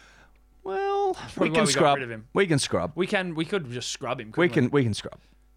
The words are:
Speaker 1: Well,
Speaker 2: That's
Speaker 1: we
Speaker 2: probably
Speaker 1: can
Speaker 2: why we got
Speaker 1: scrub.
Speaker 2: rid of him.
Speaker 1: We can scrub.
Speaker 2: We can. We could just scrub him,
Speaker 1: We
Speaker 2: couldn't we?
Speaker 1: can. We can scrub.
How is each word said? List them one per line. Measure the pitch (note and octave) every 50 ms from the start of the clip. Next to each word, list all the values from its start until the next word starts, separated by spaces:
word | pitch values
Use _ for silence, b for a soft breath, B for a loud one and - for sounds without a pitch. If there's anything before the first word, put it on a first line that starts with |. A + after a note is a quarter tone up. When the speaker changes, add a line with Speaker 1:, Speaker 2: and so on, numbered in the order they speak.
| b b b b b b b _ _ _ _ _ -
Speaker 1:
Well, | F#4+ F#4+ F#4+ G4 G4 G4+ G4+ G4+ F#4+ F#4
Speaker 2:
That's | - - - -
Speaker 1:
we | - F#3 E3
Speaker 2:
probably |
Speaker 1:
can | D#3
Speaker 2:
why | E3
we | -
got | C#3+
Speaker 1:
scrub. | C3 C#3 D#3+ C#3+ C#3+
Speaker 2:
rid | C#3 C3
of | A#2
him. | A2+ A2 G#2+ - -
Speaker 1:
We | F#3 G3
can | F3 D#3 C3+
scrub. | - - - - E2+ F3 -
Speaker 2:
We | E3 F#3+
can. | F#3 G#3 G3 F#3 F3+ D#3+
We | D#3 D#3+
could | D#3 G#3 G3 D3+ A#2+
just | A#2+ B2 A2+ -
scrub | - - C3+ A#2 - A#2+
him, | A2 G#2+ G#2+
Speaker 1:
We | D#3 F3 F3
Speaker 2:
couldn't | - E3 B2
we? | B2
Speaker 1:
can. |
We | C#3+ C#3+ B2+
can | A2+ G2+
scrub. | - - - - - _ _ _ _ _ _ _